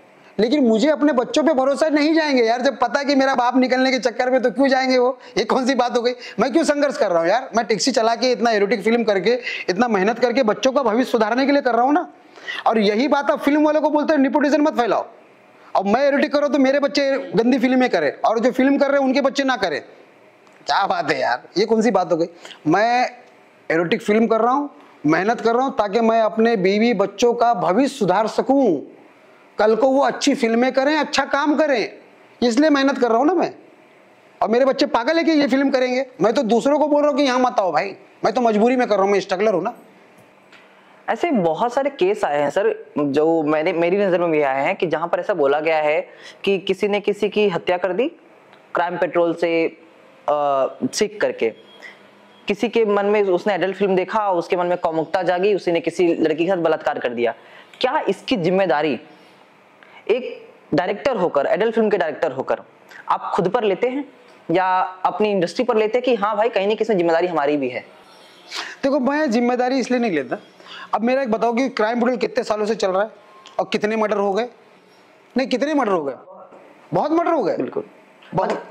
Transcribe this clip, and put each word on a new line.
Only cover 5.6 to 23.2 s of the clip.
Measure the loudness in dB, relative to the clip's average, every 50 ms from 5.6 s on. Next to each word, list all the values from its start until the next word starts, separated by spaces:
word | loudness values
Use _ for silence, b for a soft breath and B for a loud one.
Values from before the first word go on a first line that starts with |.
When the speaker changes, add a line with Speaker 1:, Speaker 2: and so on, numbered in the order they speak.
| 0
Speaker 1:
सी | 0 0
बात | 0 0 0 0
हो | -2
गई? | -2 -2 -4 B B B B B
मैं | 0 2 2
क्यों | 0 2
संघर्ष | 2 0 0 0 0 0
कर | 0 0 0
रहा | 0 0
हूँ | 2 2
यार? | 0 0 -2 -2 -2
मैं | -2 -2
टैक्सी | 0 -2 -2 0 0
चला | 0 0 0 -2 -2
के, | -2 0 0
इतना | 0 0 0 0
erotic | 2 2 0 0 0 0
film | 0 0 0 0 2
करके, | 0 0 0 0 0 -2 -2 B B B B B B
इतना | -2 0 0
मेहनत | 0 0 0 0 0 0 0
करके | 0 0 2 2 2
बच्चों | 0 0 0 0 0
का | 2 2 0
भविष्य | 0 0 0 0 0
सुधारने | 0 0 0 0 0 0 0
के | 2
लिए | 2 2
कर | 2 0 0
रहा | 2
हूँ | 2 2 2
ना। | 0 -2 -4 -12 -20 -20 B B B B B B B B
और | 0 2 2
यही | 2 0 0 0 0
बात | 0 0 0 0 0
आप | -2 0
फिल्म | 0 0 2 2 2
वालों | 2 2 2
को | 0 0
बोलते | 0 0 0 2 2
हैं, | 2
"नेपोटिज्म | 2 2 2 2 2 2 2 2
मत | 2 2 0
फैलाओ।" | 0 0 0 0 -2 -4 -6 -12 -20 -20 -20 -20 _ _ _ -20 B B B B
अब | -2 0
मैं | 0 0 2
एरोटिक | 2 2 2 2 0 0 0
कर | 0
रहा | 0
हूँ | 0 2
तो | 2
मेरे | 2 2 2 2
बच्चे | 0 0 0 0 0 0 -2
गंदी | -4 -4 -4 -2 0 2 2 2 2
फिल्में | 2 2 2 2 2 2
करें, | 0 0 0 -2 -2 -2 0
और | 0 0 2
जो | 0 0
film | 2 2 2 2 4
कर | 2 2 2
रहे | 2 2
हैं | 2
उनके | 2 2 2
बच्चे | 0 0 0 0 0
ना | 0 0
करें। | -2 -2 -4 -4 -4 -8 -12 -20 -20 -20 -20 -20 -20 -20 -20 _ _ -20 -20 -20 -10 -4
क्या | -2 0 0 0
बात | 0 -2 -2 -2 -2
है | -2 0
यार, | 0 -2 -2 -2 -6 -6 -2
ये | -2 0
कौन | 2 2 2
सी | 2 2
बात | 2 0 0 0
हो | 0
गई? | -2 -2 -4 -6 B B B B B B
मैं | 0 2 2 2 2 2 0 0 -2 -6 -10